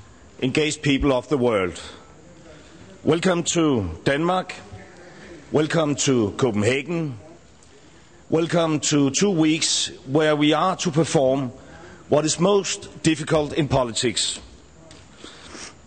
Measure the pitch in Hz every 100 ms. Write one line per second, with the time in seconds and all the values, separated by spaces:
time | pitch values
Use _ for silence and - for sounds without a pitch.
0 | - - - - 131 151 151 147 147 139
1 | 147 127 - 143 120 107 92 85 - -
2 | - - - - - - - - - -
3 | 110 165 185 175 165 170 156 127 90 80
4 | - 139 170 185 180 - - - - -
5 | - - - - - 147 156 165 151 143
6 | - 127 104 - 127 104 104 135 143 170
7 | 156 113 - - - - - - - -
8 | - - - 156 170 170 165 151 - 151
9 | 139 135 202 170 160 156 - - - -
10 | 131 143 156 151 151 151 185 175 185 143
11 | 151 160 131 135 127 - - - - -
12 | - 143 151 147 180 202 185 - - -
13 | 165 160 151 165 147 - 139 135 123 107
14 | 123 101 - - - - - - - -
15 | - - - - - - - -